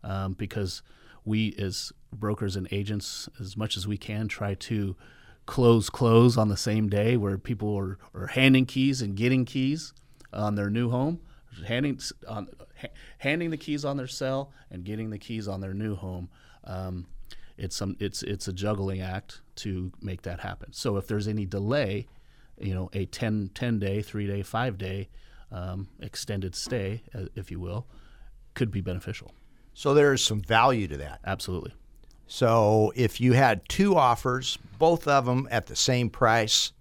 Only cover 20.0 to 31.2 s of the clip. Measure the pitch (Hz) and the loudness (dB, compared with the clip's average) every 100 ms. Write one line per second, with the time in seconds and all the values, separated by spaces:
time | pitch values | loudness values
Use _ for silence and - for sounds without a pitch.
20 | 101 92 - 87 92 92 - - - 101 | -10 -8 -10 -8 -10 -10 -14 -6 -2 -2
21 | - 107 104 107 98 101 101 139 127 113 | -2 -4 -2 -4 -4 -4 -2 0 0 -4
22 | - - - - - - 98 92 92 98 | -8 -18 -20 -20 -20 -10 -6 -4 -4 -6
23 | 92 - 117 107 98 - 123 110 98 101 | -6 -4 -2 -2 -4 -4 -2 0 0 -2
24 | 104 104 101 101 95 110 127 98 98 98 | -4 -6 -4 -4 -4 -4 -4 -4 -6 -6
25 | 95 - - - - 101 90 98 95 - | -8 -12 -20 -20 -14 -10 -8 -8 -10 -12
26 | - - - 104 95 - - 120 98 113 | -14 -12 -6 -4 -4 -8 -6 -4 -4 -6
27 | - - 95 - 95 87 90 104 - - | -10 -12 -10 -10 -10 -10 -8 -8 -10 -16
28 | - - - - - - 120 98 90 90 | -20 -20 -20 -20 -18 -4 -2 -2 -4 -6
29 | - - - - - - - - 147 143 | -8 -10 -12 -20 -20 -20 -20 -4 4 6
30 | 147 135 - 107 95 113 123 127 92 71 | 6 6 2 0 2 6 6 4 -2 -6
31 | 73 - | -10 -10